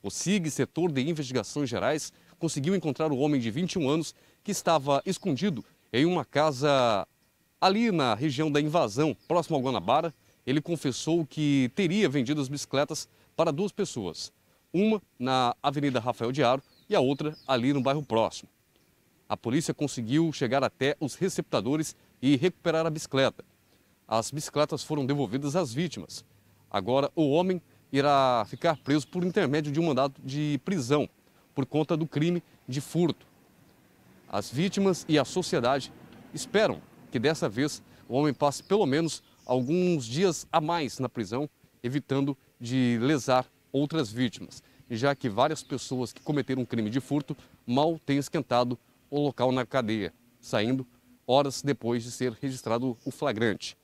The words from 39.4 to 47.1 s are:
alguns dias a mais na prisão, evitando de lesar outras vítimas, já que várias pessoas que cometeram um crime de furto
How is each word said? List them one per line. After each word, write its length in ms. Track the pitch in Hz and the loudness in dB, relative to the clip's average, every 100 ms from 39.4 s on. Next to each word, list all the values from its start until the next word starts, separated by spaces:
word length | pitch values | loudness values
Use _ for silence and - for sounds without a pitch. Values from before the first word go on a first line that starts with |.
| - | -2
alguns 600 | 127 123 175 180 165 113 | 0 2 2 2 0 -2
dias 400 | 127 190 160 - | 0 0 0 0
a 80 | 160 | 0
mais 400 | 156 170 135 - | 0 -2 -4 -4
na 80 | 131 | -6
prisão, 420 | - 95 120 147 _ _ _ | -4 -4 -4 -6 _ _ _
evitando 560 | 120 143 - 135 139 139 _ _ | -6 -4 -2 -2 -2 -4 _ _
de 380 | 117 131 123 117 | -4 2 2 2
lesar 440 | 127 151 117 127 127 _ _ | 2 0 2 0 0 _ _
outras 400 | 135 143 160 117 | -2 0 -2 -4
vítimas, 500 | 110 127 - 87 - _ _ _ | -2 -2 -2 -16 -18 _ _ _
já 260 | 117 139 139 | 0 0 0
que 140 | 127 | -2
várias 340 | 101 147 156 | 2 2 0
pessoas 480 | - 131 - 127 120 | -6 -8 -6 -6 -6
que 100 | - | -8
cometeram 420 | - 143 131 131 | -4 -2 -2 -4
um 20 | 123 | -2
crime 240 | 117 107 | -2 -2
de 100 | 127 | -2
furto 380 | - | -2